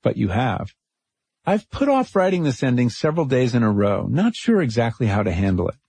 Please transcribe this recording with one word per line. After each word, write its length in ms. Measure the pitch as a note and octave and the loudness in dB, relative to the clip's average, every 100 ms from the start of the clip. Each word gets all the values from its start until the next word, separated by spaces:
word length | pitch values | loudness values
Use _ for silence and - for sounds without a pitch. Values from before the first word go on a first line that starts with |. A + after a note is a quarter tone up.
But 140 | - - | -2 0
you 120 | G2 | -2
have. 440 | G#2 B2+ F#2 - _ _ _ _ _ _ _ | 0 -2 -4 -8 _ _ _ _ _ _ _
I've 260 | - G#3 - | -4 -4 -4
put 180 | - C#4 | -2 0
off 260 | C4+ B3 | 0 0
writing 300 | G3 F#3 F#3 | 0 0 0
this 180 | D3+ B2+ | -2 0
ending 280 | C3+ B2 A#2+ | 0 2 0
several 340 | - D#3 D#3+ | 0 -2 0
days 300 | C#3 B2+ B2+ | 0 2 2
in 80 | A#2+ | 2
a 100 | A2 | 2
row, 340 | G2+ G2+ F#2+ F#2 | 2 0 0 -2
not 280 | C#3+ A3+ - | 0 0 0
sure 260 | - G#3+ | 0 2
exactly 440 | D3 A2 A#2 - A2+ | 2 0 -2 -2 0
how 140 | G2+ | 0
to 100 | G2+ | 0
handle 360 | E2+ G2 F#2 F2 | 0 0 0 -2
it. 80 | - | -6